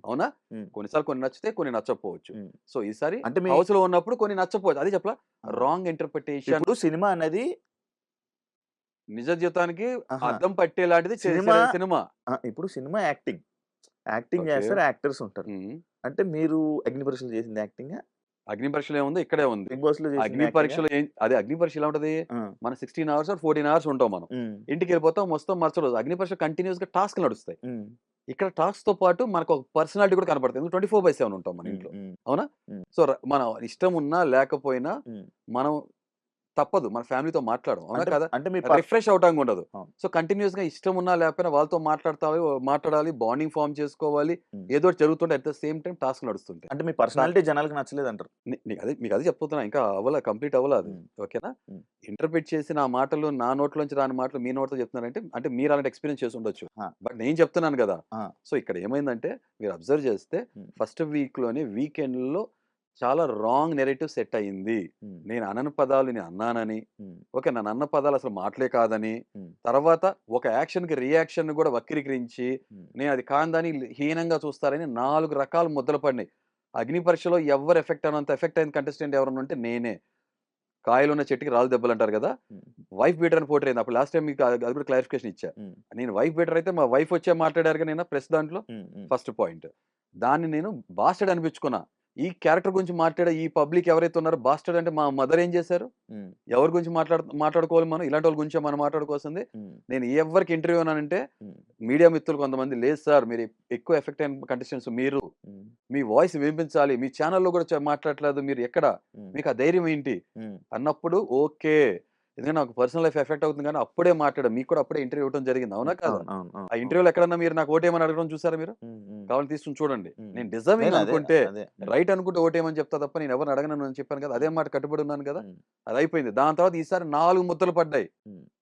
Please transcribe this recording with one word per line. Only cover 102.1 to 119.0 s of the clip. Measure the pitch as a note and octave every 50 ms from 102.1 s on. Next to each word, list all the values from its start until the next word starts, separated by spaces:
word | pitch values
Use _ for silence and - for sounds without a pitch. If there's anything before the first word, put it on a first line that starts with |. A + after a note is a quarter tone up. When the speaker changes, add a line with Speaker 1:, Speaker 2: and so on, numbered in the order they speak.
| E3 D#3 - - D#3 C#3+
Speaker 1:
కొంతమంది, | C#3+ C3+ C3 C3 C3 C#3 C3+
"లేదు | A#2+ A#2 C#3 D3+
సార్, | D3 - D3+ D3 C#3+ A#2
మీరు | A2+ A#2+ A#2 A#2 A2 _ _ _ -
ఎక్కువ | B2 A#2+ - - E3+
ఎఫెక్ట్ | D3 C3+ - C#3+ -
అయిన | D#3 C#3+ C#3 C3+ - -
కంటెస్టెంట్స్ | C3 B2 B2+ - D3 C3 A2+ B2
మీరు, | A#2 A#2+ C3 C3+ C#3 C#3 C3 - - _ - -
Speaker 2:
హ్మ్. | G2+ G2 G2 A2 A#2 _ _ -
Speaker 1:
మీ | B2 C#3+
వాయిస్ | C3+ A2 G#2+ C3 E3+ F3+ -
వినిపించాలి, | D3+ C#3+ D3+ D#3 D#3 E3 D3 - D#3 C#3+ C#3+ C3+ A#2
మీ | B2+ C3+
ఛానల్లో | - - D3+ D#3+ F#3 F#3+ F#3 F3+
కూడా | F3 F3 E3 E3+ E3+
చ-, | D3
మాట్లాడట్లేదు, | C#3+ D3 D3 D3 - D#3 D3 C#3+ D3+ D3 C#3 C#3+
మీరు | C#3 C#3 C#3 B2+
ఎక్కడ, | A#2+ B2 - E3+ D#3
Speaker 2:
హ్మ్. | C3+ G2 - _ _ - - G#2 F#2+ F#2
Speaker 1:
మీకు | C#3+ - D#3
ఆ |
ధైర్యం | B2+ A2+ C3 D#3 E3+ F#3 E3+ E3
ఏంటి?" | D#3 D3 C3+ C3 A#2+ - - _ - A2
Speaker 2:
హ్మ్. | A2 G#2+ G2+ F2 F#2 - A#2
Speaker 1:
అన్నప్పుడు | A2 C3 D3+ D3+ - - E3+ D#3 B2
ఓకే, | A2 - A#2+ C3+ D3 D3+ D3+ _ - D#3 D3+ D3+ C#3+ A#2 F#2 F2 - _ _ _ _ _ _ -
ఎందుకంటే | A#2+ C#3+ D#3 D#3+
నాకు | C#3 A#2+ A2+
పర్సనల్ | B2 B2 B2+ - E3 E3
లైఫ్ | D#3+ - D3+
ఎఫెక్ట్ | C3+ - D#3 C#3+ D3+
అవుతుంది | D#3 D3 C#3+ C#3+
కానీ | D3 D3+ C#3+
అప్పుడే | A#2 - _ - E3+ F3 F3
మాట్లాడాను, | D#3+ D3+ C#3+ C3+ - B2 A#2+ A2
మీకు | B2 C3 -
కూడా | E3+ D3+
అప్పుడే | C3 - D#3+ D3+
ఇంటర్వ్యూ | C3+ B2+ B2 D3 C#3 C3+
ఇవ్వడం | C3+ D3 C3
జరిగింది, | C3 B2+ C3 B2+ G#2+ G2
అవునా | G#2 B2 D3+
Speaker 2:
హ్మ్. | F#3 F#3
Speaker 1:
కాదా? | F3 D#3 A2
Speaker 2:
అవును, | F#2 F2 F#2+
అవును, | G2 F#2+
అవును, | F2+ F2 - G2
Speaker 1:
ఆ |
Speaker 2:
అవును. | G2 F#2 A#2 A#2
Speaker 1:
ఇంటర్వ్యూలో | B2 C3 D#3+ F3+ F3+ F3
ఎక్కడన్నా | D#3+ F3+ F3 E3+ F3
మీరు | E3+ E3+ E3 D#3+
నాకు | D#3+ D#3 C#3+
ఓటేయమని | D3+ D#3+ D#3+ F3 E3+ E3+ D#3+
అడగడం | D#3+ D#3 D#3+ E3+ D#3+
చూసారా | D#3 D3+ - E3+ E3 D#3+
మీరు? | D#3+ E3+
Speaker 2:
హ్మ్, | A3+ - - A#2 A2+ A2